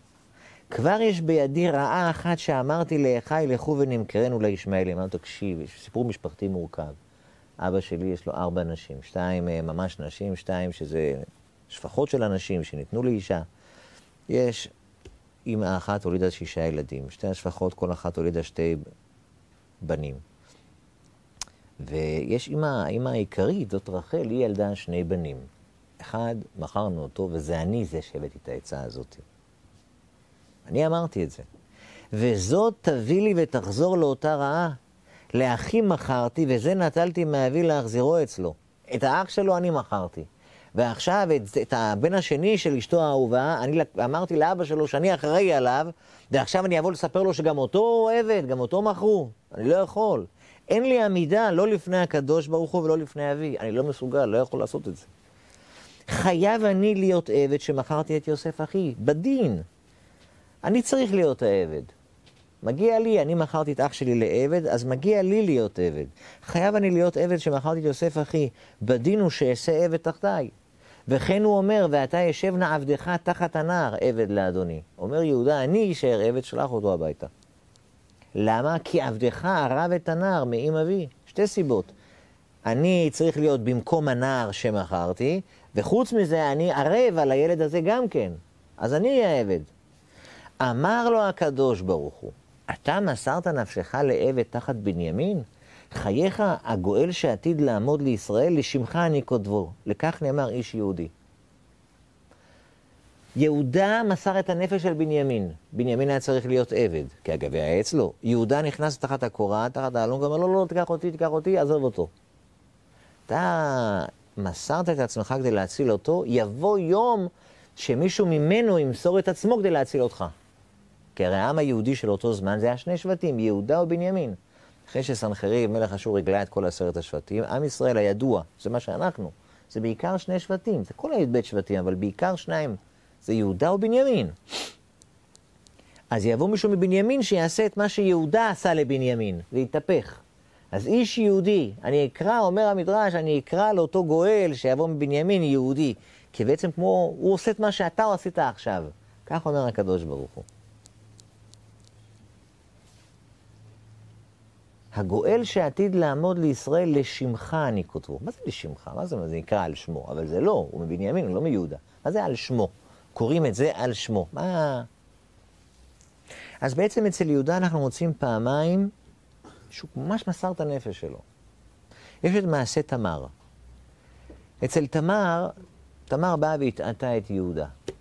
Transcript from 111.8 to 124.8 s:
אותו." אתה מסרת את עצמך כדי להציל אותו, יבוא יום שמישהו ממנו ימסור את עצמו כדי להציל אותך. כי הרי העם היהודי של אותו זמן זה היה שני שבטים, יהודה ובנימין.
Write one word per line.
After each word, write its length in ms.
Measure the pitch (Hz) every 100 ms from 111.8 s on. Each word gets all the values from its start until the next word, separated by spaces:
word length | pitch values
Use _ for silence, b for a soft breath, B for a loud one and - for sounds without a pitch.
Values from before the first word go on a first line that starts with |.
אותו." 240 | 131 92 82 - _ _ _ _ _ _ _ b b b -
אתה 800 | 147 180 170 147 131 113 98 69 - _ -
מסרת 520 | 95 85 - 160 175
את 100 | 143
עצמך 360 | 117 113 104 135
כדי 120 | 127
להציל 400 | 104 92 - 131
אותו, 320 | 104 - 175 117
יבוא 520 | 120 104 120 190 202
יום 480 | 165 202 247 220 180 - b b b -
שמישהו 500 | - 123 180 - 185
ממנו 540 | 156 151 220 233 175
ימסור 400 | 139 113 175 190
את 80 | 190
עצמו 300 | 170 208 233
כדי 140 | 190
להציל 300 | 151 135 139
אותך. 240 | 120 - 85 - _ _ _ _ - _ - -
כי 100 | 90
הרי 100 | 95
העם 220 | 120 156
היהודי 380 | 143 113 113 131
של 140 | 107
אותו 240 | 98 117
זמן 260 | 104 95 107
זה 60 | 117
היה 120 | 127
שני 200 | 175 175
שבטים, 420 | 185 175 170 120
יהודה 420 | 110 101 107 165
ובנימין. 520 | 170 170 180 190 127 92 _ b b b